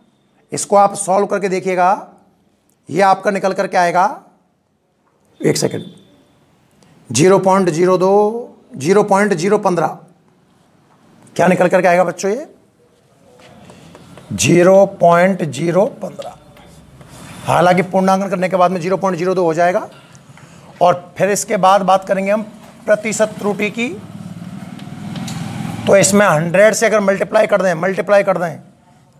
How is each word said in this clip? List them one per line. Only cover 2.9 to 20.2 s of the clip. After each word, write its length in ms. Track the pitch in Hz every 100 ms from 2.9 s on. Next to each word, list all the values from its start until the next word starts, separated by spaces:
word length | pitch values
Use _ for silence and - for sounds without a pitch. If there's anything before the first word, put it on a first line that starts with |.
| 143
आपका 280 | 196 190 208
निकल 220 | 196 190
कर 140 | 190 185
क्या 160 | 190
आएगा? 220 | 175 170 190 - - _ _ _ _ _ _ _ _ _ _ _
एक 160 | 156 151
सेकेंड, 280 | 151 - - - _ _ _ _ _ _ _ _ _ _ -
ज़ीरो 280 | 131 180 196
पॉइंट 300 | 190 190 185
ज़ीरो 260 | 156 180 185
दो, 580 | 185 202 208 233 240 - _ 247
ज़ीरो 260 | 135 202
पॉइंट 300 | 208 196 208
ज़ीरो 240 | 180 185 208
पन्द्रह। 380 | 196 175 156 - - _ _ _ _ _ _ _ _ _ _ _ - -
क्या 100 | 175
निकल 220 | 185 180
कर 140 | 185
के 60 | 185
आएगा 160 | 175
बच्चों 260 | 175 175 196
ये? 160 | 226 311 - _ _ _ _ _ _ _ _ - - - - - - - - -
ज़ीरो 500 | 101 - 175 175 190 196 196
पॉइंट 420 | 175 170 185 185
ज़ीरो 400 | 165 127 165 170 233 -
पन्द्रह। 360 | 185 - - - - - - - - - - - - -
हालांकि 380 | - 139 170 180
पूर्णांकन 440 | 190 190 190 190 196
करने 200 | 190 180
के 80 | 185
बाद 140 | 180
में 100 | 185
ज़ीरो 160 | 165 185
पॉइंट 220 | 190 175
ज़ीरो 160 | 180
दो 100 | 185
हो 100 | 175
जाएगा। 340 | 160 175 196 415 - - -